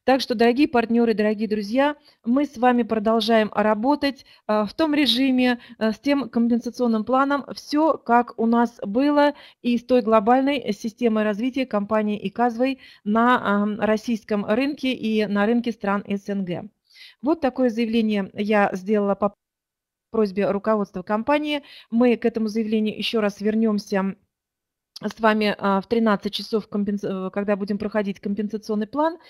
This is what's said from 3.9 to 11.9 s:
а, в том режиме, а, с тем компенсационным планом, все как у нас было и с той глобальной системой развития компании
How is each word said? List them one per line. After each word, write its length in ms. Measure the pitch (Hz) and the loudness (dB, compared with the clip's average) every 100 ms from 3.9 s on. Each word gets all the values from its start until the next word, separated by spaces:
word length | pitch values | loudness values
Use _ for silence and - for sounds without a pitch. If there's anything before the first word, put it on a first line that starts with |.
| 285 277 262 - _ - | 0 0 -4 -14 _ -4
а, 180 | 214 208 | -2 -2
в 80 | |
том 200 | - 320 | -2 0
режиме, 640 | 294 269 233 269 254 247 240 - 240 | 2 2 2 2 2 2 0 -6 -4
а, 140 | 220 | -4
с 80 | 208 | -2
тем 280 | 285 285 226 | 0 0 0
компенсационным 720 | 233 233 233 240 226 247 220 | 0 2 0 -2 -2 0 0
планом, 400 | 214 262 277 277 - | 0 2 2 -2 -6
все 440 | 190 - 294 311 - | -14 -4 0 2 0
как 360 | - 240 240 - | 2 2 2 -2
у 80 | 226 | 0
нас 340 | 233 240 - 202 | 2 0 -2 -4
было 480 | 214 285 294 294 285 - _ | 0 2 4 2 0 -14 _
и 160 | 247 240 | -2 -2
с 60 | |
той 180 | - 254 | 2 2
глобальной 720 | 214 220 214 254 269 285 - | 4 4 6 4 4 0 -2
системой 500 | 202 233 - 240 220 | -6 -6 -2 0 2
развития 420 | 214 202 254 254 262 | 0 -2 -4 -4 -2
компании 540 | 208 202 | -2 0